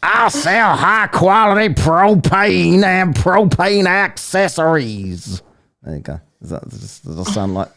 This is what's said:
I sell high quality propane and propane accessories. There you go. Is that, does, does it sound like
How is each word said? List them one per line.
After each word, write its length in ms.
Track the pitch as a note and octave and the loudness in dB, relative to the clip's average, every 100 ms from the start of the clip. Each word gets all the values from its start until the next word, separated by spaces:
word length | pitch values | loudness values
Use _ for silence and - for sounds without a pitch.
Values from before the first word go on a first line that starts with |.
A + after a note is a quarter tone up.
I 280 | E3 A3 A3+ | 0 2 0
sell 460 | C#4+ A3 G3+ A3 - | 0 0 2 2 2
high 320 | F3+ A3 G#3 | 2 2 0
quality 680 | - E3+ G3+ G#3+ G3+ G#3+ | 0 2 4 4 2 0
propane 1080 | D3 - E3 G3 G#3 D3+ F#3+ G#3 F#3 E3+ F3+ | 0 0 4 4 4 2 0 2 2 2 4
and 320 | G3 F#3 F#3 C#3 | 4 2 0 0
propane 720 | - F#3 G3+ - F#3 G3+ F#3+ | 2 2 2 2 0 2 2
accessories. 1600 | F#3 G3 - - F#3 F#3+ - D#3+ D#3+ B2 G#2 F#2+ F2+ - F#2 _ _ _ _ | 0 -2 -4 -6 -2 -2 0 0 0 -2 -8 -8 -10 -10 -12 _ _ _ _
There 140 | - D2+ | -12 -12
you 60 | |
go. 180 | - D2+ _ _ | -10 -14 _ _
Is 80 | - | -14
that, 180 | D#2+ - | -12 -12
does, 320 | - G2+ - | -16 -18 -18
does 200 | - D#2+ | -14 -10
it 120 | F2+ | -6
sound 220 | G#2 G2 | -4 -4
like 160 | F#2+ G2 | -6 -8